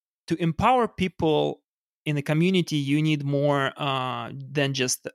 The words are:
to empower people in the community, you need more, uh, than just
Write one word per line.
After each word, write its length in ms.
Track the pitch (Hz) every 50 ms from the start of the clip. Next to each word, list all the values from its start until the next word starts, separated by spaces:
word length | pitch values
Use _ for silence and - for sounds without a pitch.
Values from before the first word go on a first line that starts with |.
| _ _ _ _ _ -
to 140 | 165 -
empower 480 | 175 165 156 - 196 233 262 254 233 214
people 720 | - - 185 185 - - 170 160 151 147 147 147 139 - _ _ _ _ _ _ _ _ -
in 120 | 151 151 143
the 40 |
community, 540 | 139 - 151 156 170 185 190 180 165 - 156
you 260 | 147 139 135 143 156
need 220 | 156 156 156 147 143
more, 480 | 139 143 139 143 147 143 139 135 131 - -
uh, 540 | 147 143 135 131 127 127 120 120 117 113 131
than 400 | 135 135 131 135 147 139 139 135
just 340 | 135 127 127 - - - 127